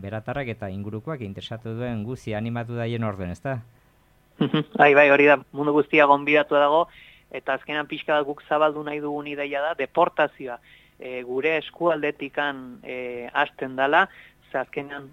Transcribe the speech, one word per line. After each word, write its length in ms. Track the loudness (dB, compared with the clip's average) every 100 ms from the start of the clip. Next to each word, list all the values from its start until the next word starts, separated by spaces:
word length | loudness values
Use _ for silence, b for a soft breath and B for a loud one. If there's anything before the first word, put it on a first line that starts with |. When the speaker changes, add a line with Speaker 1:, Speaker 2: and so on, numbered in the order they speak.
Speaker 1:
beratarrak 480 | -8 -8 -6 -6 -6
eta 220 | -6 -8
ingurukoak 500 | -8 -8 -8 -8 -8
interesatu 560 | -8 -10 -10 -10 -8 -6
duen 260 | -4 -4
guzia 340 | -6 -8 -6 -4
animatu 360 | -4 -4 -6
daien 300 | -4 -4 -2
orden, 260 | -2 -2 -6
ezta? 300 | -6 -6 -6 -8 b b _ _ _ _ -4
Speaker 2:
Mhm, 340 | 0 0 0
bai, 200 | 4 6
bai, 160 | 8 8
hori 160 | 8 6
da, 120 | 4 2
mundu 200 | -4 0
guztia 340 | 2 4 4 6
gonbidatua 520 | 4 4 2 4 2
dago, 280 | 4 2 0 B B B _
eta 240 | -10 -6
azkenan 320 | -6 -6 -8 -6
pixka 300 | -8 -2 0
bat 100 | 0
guk 160 | -6 -2
zabaldu 340 | 2 2 0
nahi 180 | -6 -6
dugun 260 | -6 -6 -8
ideia 340 | -8 -6 -4
da, 120 | -4
deportazioa, 840 | -4 -2 2 2 2 0 -2 -12 -12 b b b -16
e, 240 | -10 -10
gure 340 | -6 -2 0 0
eskualdetikan, 1200 | -4 -2 0 0 -2 -4 -6 -4 -4 -4 -10 -14
e, 460 | -12 -10 -8 -8 -6
hasten 440 | -4 -4 -4 -8 -2
dala, 320 | 2 4 2 B B _ _
ze 60 | -8
azkenean 480 | -6 -8 -10 -12 -16